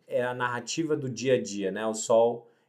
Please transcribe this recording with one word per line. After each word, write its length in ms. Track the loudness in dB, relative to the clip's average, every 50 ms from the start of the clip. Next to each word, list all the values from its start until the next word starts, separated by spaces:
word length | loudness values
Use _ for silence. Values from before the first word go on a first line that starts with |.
| _
É 180 | -4 -2 -2 -2
a 100 | -2 -2
narrativa 600 | -2 -2 -2 -2 -4 -6 -6 -4 -2 -2 -2 -2
do 140 | -2 -2 -4
dia 260 | -6 -2 0 2 2
a 60 | 2
dia, 300 | 2 -2 -6 -4 -4 -4
né? 140 | -2 -2 -2
O 60 | -4 -4
sol, 580 | -2 0 4 6 6 6 4 2 -2 -8 _ _ _ _